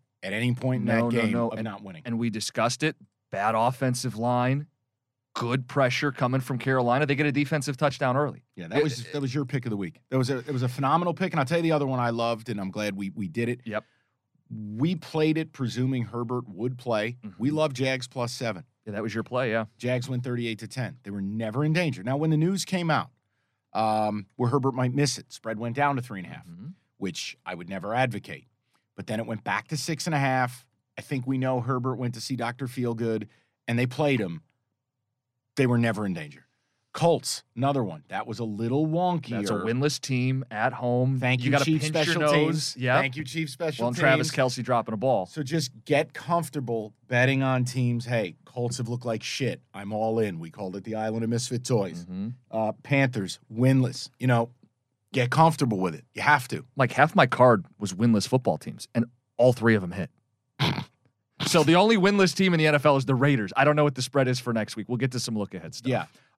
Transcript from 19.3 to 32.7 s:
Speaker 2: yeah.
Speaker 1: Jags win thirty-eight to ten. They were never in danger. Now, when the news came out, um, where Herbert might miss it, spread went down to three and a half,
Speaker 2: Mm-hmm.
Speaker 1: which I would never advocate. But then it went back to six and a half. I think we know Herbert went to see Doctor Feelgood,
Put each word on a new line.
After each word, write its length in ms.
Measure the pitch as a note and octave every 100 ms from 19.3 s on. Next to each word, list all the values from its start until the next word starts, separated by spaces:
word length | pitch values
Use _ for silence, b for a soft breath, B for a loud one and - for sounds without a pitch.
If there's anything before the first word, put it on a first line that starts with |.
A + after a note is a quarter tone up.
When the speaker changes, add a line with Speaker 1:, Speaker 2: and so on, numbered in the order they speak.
| A#2+ B2+
Speaker 2:
yeah. 140 | A2 G#2+ _
Speaker 1:
Jags 300 | B2 B2 B2+
win 120 | B2
thirty-eight 380 | B2+ A#2+ A#2 A2
to 80 | G#2+
ten. 300 | - G#2+ C2+
They 80 | G2
were 120 | G2+
never 420 | G2 G#2+ A2+ A#2
in 80 | D3+
danger. 300 | D#3+ E3+ F2+
Now, 120 | G2+ C3+
when 120 | D#3+
the 60 | D3+
news 280 | E3 F#3+
came 260 | - F#3 E3
out, 180 | C#3+ E2+ _ _ _ _ _ _
um, 540 | G2+ A2 A2 G#2+ G#2 F#2+ -
where 140 | B2
Herbert 240 | C#3 C3+
might 200 | B2 B2+
miss 240 | C3+ C#3+ -
it, 140 | -
spread 260 | - A2+ A2
went 160 | A#2+
down 220 | A#2+ C#3+ C#3
to 60 |
three 180 | A#2+ G2+
and 80 | E2+
a 20 |
half, 120 | D#2+ E2
Speaker 2:
Mm-hmm. 200 | E2+ B2+ F#3 _ _
Speaker 1:
which 380 | F#2+ E2 - -
I 100 | - F2+
would 120 | F2
never 240 | F#2+ G2
advocate. 520 | A2+ C3 G2+ - C#2+ - _ _ _ _
But 140 | - F2+
then 100 | G#2+
it 80 | A2+
went 160 | A2
back 240 | G#2 G2+ -
to 80 | D#3
six 300 | - D#3+ -
and 80 |
a 40 | D3+
half. 440 | C#3 C3 B2 B2 _ _ _ -
I 40 |
think 260 | - C3+ B2+
we 120 | C3+
know 220 | C3 B2+
Herbert 360 | A#2+ C3 B2+ A#2+
went 180 | B2
to 60 | A#2
see 160 | - B2+
Doctor 300 | A#2+ B2
Feelgood, 600 | C3